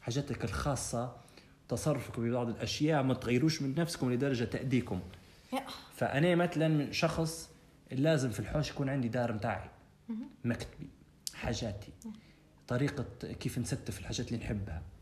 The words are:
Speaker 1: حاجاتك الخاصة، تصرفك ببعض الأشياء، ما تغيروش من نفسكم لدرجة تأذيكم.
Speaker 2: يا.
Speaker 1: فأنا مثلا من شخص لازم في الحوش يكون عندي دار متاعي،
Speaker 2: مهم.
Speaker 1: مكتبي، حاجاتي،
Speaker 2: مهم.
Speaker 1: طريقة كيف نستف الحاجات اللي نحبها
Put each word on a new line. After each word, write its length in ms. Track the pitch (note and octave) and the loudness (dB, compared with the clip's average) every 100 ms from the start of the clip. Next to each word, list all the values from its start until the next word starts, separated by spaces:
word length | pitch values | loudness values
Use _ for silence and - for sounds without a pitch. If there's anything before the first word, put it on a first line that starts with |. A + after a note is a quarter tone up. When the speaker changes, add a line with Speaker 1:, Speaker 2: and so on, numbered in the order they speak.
Speaker 1:
حاجاتك 420 | - B2+ C#3+ - | -4 -2 -2 -2
الخاصة، 720 | A#2 - D3+ B2+ - A#2 B2 - - - - - - | -2 0 0 0 -2 -2 -4 -6 -18 -20 -20 -16 -6
تصرفك 500 | A#2+ D#3 C3+ - - | -2 2 0 -2 -2
ببعض 300 | A#2 B2 A#2 | 0 0 0
الأشياء، 540 | A2 B2 - D3+ D3+ | -2 -4 0 4 4
ما 100 | C3 | 4
تغيروش 480 | B2+ A#2 B2 D#3 D#3 | 2 2 4 4 2
من 140 | C3+ C3+ | 0 0
نفسكم 380 | D#3+ - B2+ | 0 0 2
لدرجة 300 | B2 C#3 A#2+ | 2 2 2
تأذيكم. 560 | A2 A#2+ C3 B2 - F#2 F2 - - - - | 0 -2 2 2 2 -4 -6 -14 -20 -20 -6
Speaker 2:
يا. 100 | B3+ - - - - | -6 -6 -12 -10 -2
Speaker 1:
فأنا 400 | A#2+ C3+ F3 E3+ | 0 4 6 6
مثلا 320 | F3 D3+ D#3+ | 4 4 4
من 240 | D3+ B2+ | 4 2
شخص 580 | - E3 E3 D#3+ - - - - - - | 2 2 2 -2 -2 -12 -18 -20 -20 -6
لازم 380 | B2+ D#3 D#3 C3 | 2 4 6 4
في 100 | G#2 | 0
الحوش 300 | G#2 D3 C#3+ | -2 0 -2
يكون 200 | - C3+ | 0 0
عندي 180 | C#3 A#2+ | 2 2
دار 260 | B2 A#2 | 2 0
متاعي، 360 | G#2 A#2 F#2 - - - - - | 0 -2 -2 -6 -16 -20 -16 -8
Speaker 2:
مهم. 200 | A3 C4+ - | -8 -8 -6
Speaker 1:
مكتبي، 460 | A#2+ A#2 - - - - - - - | -2 -2 -4 -12 -16 -16 -20 -14 -12
حاجاتي، 580 | - C3 A#2 A2+ G2 - - A3+ | -6 -4 -4 -4 -6 -10 -14 -14
Speaker 2:
مهم. 80 | - - - - - - | -14 -18 -20 -20 -14 -4
Speaker 1:
طريقة 380 | B2 C#3+ - A2+ - - - | 0 0 -2 -6 -8 -10 -6
كيف 200 | - - | -4 -2
نستف 400 | A2 C3+ - G2 | -2 -4 -6 -8
الحاجات 280 | - A#2+ A#2+ | -6 -6 -4
اللي 180 | A2+ - | -4 -2
نحبها 360 | G#2 G2 D#2+ - - | -4 -4 -8 -10 -16